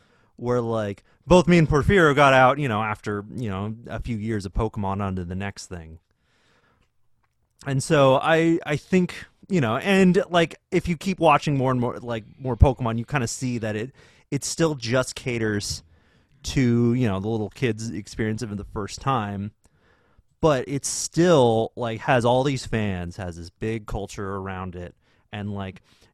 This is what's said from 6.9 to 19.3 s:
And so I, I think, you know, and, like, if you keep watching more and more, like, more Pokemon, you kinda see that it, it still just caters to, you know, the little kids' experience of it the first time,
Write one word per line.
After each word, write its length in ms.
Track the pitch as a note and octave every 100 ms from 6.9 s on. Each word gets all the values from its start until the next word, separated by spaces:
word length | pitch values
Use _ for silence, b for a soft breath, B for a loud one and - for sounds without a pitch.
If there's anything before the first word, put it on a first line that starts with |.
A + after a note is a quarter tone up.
| _ _ _ _ _ _ _ -
And 160 | C3+
so 340 | - D#3 C3+ C3
I, 420 | D3 D#3+ E3 E3 -
I 100 | D3+
think, 500 | - F#3 F3+ - - _ -
you 120 | F#3
know, 160 | A#2 A2+
and, 460 | - F#3+ F#3+ F3+ F3+
like, 300 | E3+ E3 - -
if 180 | F3+ F3
you 80 | E3+
keep 220 | G3 F#3
watching 360 | D#3+ D3 - C#3+
more 140 | C3
and 100 | B2+
more, 180 | A#2+ -
like, 260 | A#2+ A#2 G#2+ -
more 180 | C3 A#2+
Pokemon, 420 | D3+ B2+ A#2+ A#2
you 60 |
kinda 240 | A#2 D3 A#2
see 300 | - B2+ A#2+
that 180 | G#2+ G#2+
it, 160 | B2 - b b b
it 100 | C#3+
still 320 | - - E3
just 400 | D3+ A#2 B2+ B2+
caters 680 | - - A#2 A2 G#2 - - - _ _ _ _ _
to, 520 | - - B2 A#2 A#2+
you 120 | B2 B2
know, 140 | F#2+
the 80 | G2+
little 220 | A2+ G2+
kids' 400 | - B2+ G#2+ A2+
experience 520 | - G#2 - A2 A2
of 80 | A#2
it 60 | G2+
the 80 |
first 360 | G2+ A2 G2 -
time, 520 | - C3 G#2